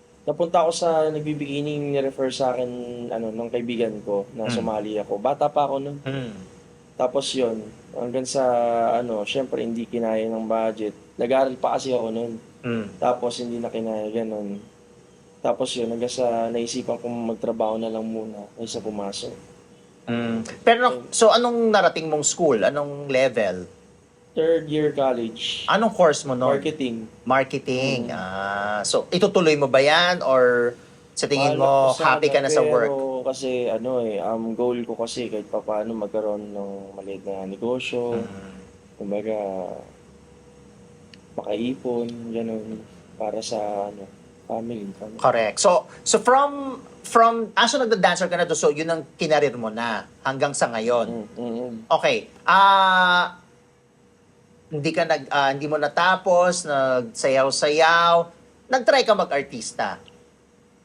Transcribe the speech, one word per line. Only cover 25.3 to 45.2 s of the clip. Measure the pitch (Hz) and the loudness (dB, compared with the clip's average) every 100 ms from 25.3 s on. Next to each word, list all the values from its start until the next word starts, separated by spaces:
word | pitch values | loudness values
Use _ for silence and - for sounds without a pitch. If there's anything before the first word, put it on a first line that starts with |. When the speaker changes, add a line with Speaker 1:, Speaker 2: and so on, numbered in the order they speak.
| 113 - - - | -6 -8 -4 0
Speaker 2:
Anong | 190 220 | 2 2
course | - 165 139 | 4 4 4
mo | 143 | -2
nun? | 127 127 139 | 0 2 2
Speaker 1:
Marketing. | 151 151 127 113 110 - | 0 -2 -4 -4 -10 -10
Speaker 2:
Marketing. | 120 131 131 139 135 127 135 131 - | 0 2 2 -4 -4 -2 -2 -2 -4
Speaker 1:
Mm. | 90 | -6
Speaker 2:
Ah, | 92 95 98 101 104 104 | -6 -6 -4 -2 -2 -2
so, | 98 127 - | 0 -2 0
itutuloy | 180 202 190 160 | 0 2 4 4
mo | 147 139 | 4 4
ba | 135 | 4
yan? | 143 160 175 180 | 6 4 4 2
Or | 135 131 123 123 120 120 - - - | 2 6 6 4 2 -2 -12 -20 -14
sa | - - | -6 0
tingin | 139 143 | 2 2
mo, | 139 135 139 135 | 4 4 6 4
Speaker 1:
Wala, | 127 156 131 | 4 2 4
Speaker 2:
happy | 147 | 4
ka | 139 | 4
na | 139 | 2
sa | 151 | 2
Speaker 1:
pero | 151 | 4
Speaker 2:
work? | - 147 135 135 131 135 | 4 2 0 -4 -4 -4
Speaker 1:
kasi, | 131 135 127 120 | -4 -2 -2 0
ano | 110 123 127 | -2 -2 -2
eh, | 117 101 | -2 -2
um, | 92 113 113 110 | -4 -4 -4 -2
goal | 123 120 | 0 -2
ko | 113 113 | -4 -6
kasi | 117 127 113 | -6 -6 -6
kahit | 107 101 | -6 -6
papaano | 107 107 107 110 | -6 -4 -4 -4
magkaroon | 113 104 110 107 104 104 | -6 -4 -4 -2 -4 -8
ng | 101 101 98 98 98 | -10 -10 -10 -14 -14
maliit | 98 95 | -12 -10
na | 98 95 | -8 -8
negosyo. | 95 98 117 127 - 123 120 113 | -8 -6 -4 -2 -4 -4 -2 -4
Speaker 2:
Mm. | 95 98 95 - - - - - | -6 -12 -16 -18 -20 -20 -20 -12
Speaker 1:
Kumbaga, | 101 101 107 107 101 95 90 - - - - - - - - - - - - - - - - | -6 -4 -4 -4 -4 -6 -8 -10 -16 -20 -20 -20 -20 -20 -20 -20 -20 -20 -20 -20 -20 -20 -16
makaipon, | - 101 104 123 131 127 120 117 120 117 | -10 -6 -4 -2 -4 -4 -2 -4 -8 -8
ganun, | 113 113 110 110 110 - - - - | -6 -4 -6 -8 -12 -14 -20 -18 -8
para | 107 107 | -4 -4
sa, | 110 110 104 101 104 | -4 -4 -2 -2 -4
ano, | 101 98 - - - - | -8 -16 -20 -20 -18 -8
family. | 113 117 113 101 | -6 -6 -8 -10
Family. | 95 107 | -12 -14
Speaker 2:
Correct. | 113 | -2